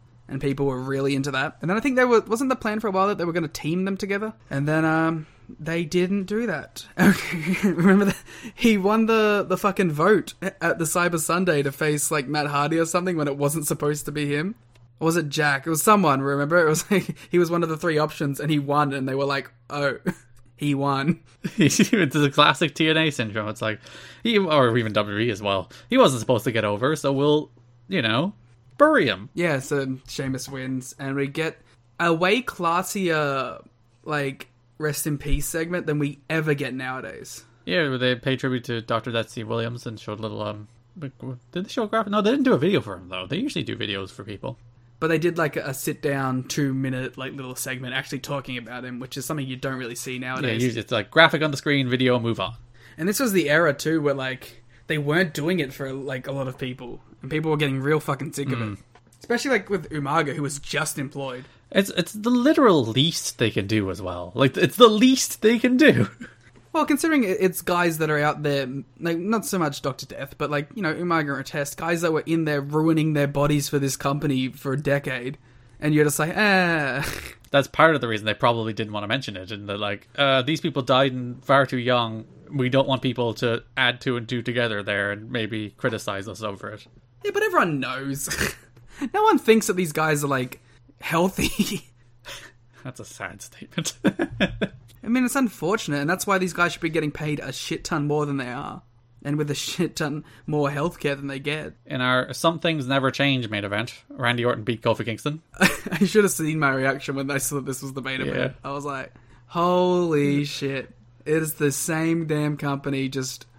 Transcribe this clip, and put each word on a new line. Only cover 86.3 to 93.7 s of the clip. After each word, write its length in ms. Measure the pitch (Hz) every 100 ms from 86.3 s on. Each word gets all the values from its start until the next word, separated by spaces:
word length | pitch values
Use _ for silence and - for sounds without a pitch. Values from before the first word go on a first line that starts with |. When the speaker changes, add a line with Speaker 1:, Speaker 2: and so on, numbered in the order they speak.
| 98
Speaker 2:
over 260 | 110 98 104
it." 160 | 107 - - _ _ 403
Speaker 1:
Yeah, 60 |
but 80 | 403
everyone 380 | 427 359 202 147
knows. 500 | 127 127 139 139 - - - -
<laughs> 500 | - - - - 269
No 120 | 403
one 160 | 427 339
thinks 260 | - 220 214
that 100 | 185
these 160 | 180
guys 320 | 151 156 151
are, 40 | 143
like, 340 | 135 123 - _ _ - _
healthy. 880 | - 170 185 - - - 208 196 - _ _ _ - -
<laughs> 480 | - - - -
Speaker 2:
That's 160 | 131 -
a 60 | -
sad 360 | - 92 85
statement. 520 | - - -